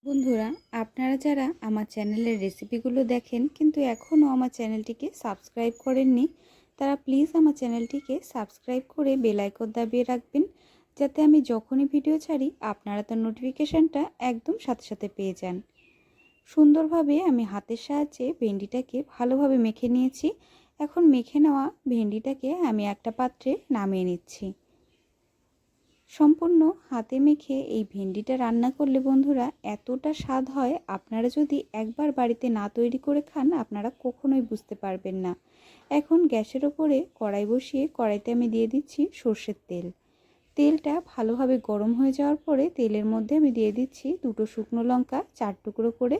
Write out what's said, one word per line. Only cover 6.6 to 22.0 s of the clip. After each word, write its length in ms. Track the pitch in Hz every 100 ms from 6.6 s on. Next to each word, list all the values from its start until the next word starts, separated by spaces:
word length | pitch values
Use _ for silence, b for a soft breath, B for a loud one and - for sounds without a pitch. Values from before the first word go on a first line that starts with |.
| b _
তারা 160 | 277 277
প্লিজ 320 | - 269 311
আমার 200 | 330 311
চ্যানেলটিকে 600 | 294 247 233 233 285 285 277
সাবস্ক্রাইব 600 | - 254 208 _ - 254 262
করে 240 | - 277 269
বেল 220 | 226 202
আইকন 280 | 202 - 226
দাবিয়ে 320 | 233 233 240
রাখবেন, 400 | 240 247 - 285 381 b b b b -
যাতে 200 | 277 277
আমি 160 | 302 302
যখনই 440 | 254 226 - 262 277
ভিডিও 260 | 285 302 311
ছাড়ি 300 | - 302 269 -
আপনারা 400 | 214 - - 202
তার 160 | 208 226
নোটিফিকেশনটা 840 | 226 220 247 262 302 330 311 285 311 _
একদম 360 | 247 233 - 440
সাথে 260 | - 233 -
সাথে 200 | 214 202
পেয়ে 260 | - 190
যান। 220 | 180 185 180 - b b b b b b b _
সুন্দরভাবে 640 | - 302 302 320 330 294 294
আমি 200 | 370 247
হাতের 360 | 220 202 - 226
সাহায্যে 440 | - 285 294 - 254 330
ভেন্ডিটাকে 600 | 226 196 202 247 262 247 294
ভালোভাবে 480 | - 247 262 285 262
মেখে 300 | 226 220 247
নিয়েছি। 400 | 247 254 269 311 453 b b b _
এখন 220 | 294 339 330
মেখে 320 | 254 233 294
নেওয়া 240 | 302 277 277 - 269
ভেন্ডিটাকে 640 | 240